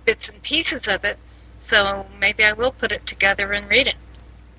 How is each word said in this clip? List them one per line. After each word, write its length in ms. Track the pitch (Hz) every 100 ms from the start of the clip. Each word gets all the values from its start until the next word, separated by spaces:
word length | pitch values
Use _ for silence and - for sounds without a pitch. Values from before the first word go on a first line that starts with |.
| -
bits 240 | 214 -
and 120 | 202
pieces 460 | - 302 330 285 -
of 160 | 185
it, 140 | 202 202 - - - -
so 460 | - 220 196 196 196 202
maybe 240 | 202 208
I 100 | 214
will 200 | 214 247
put 200 | 262 220
it 120 | 208
together 480 | - - 196 196 196
and 160 | 202 202
read 200 | 220 254
it. 80 | - - - - - -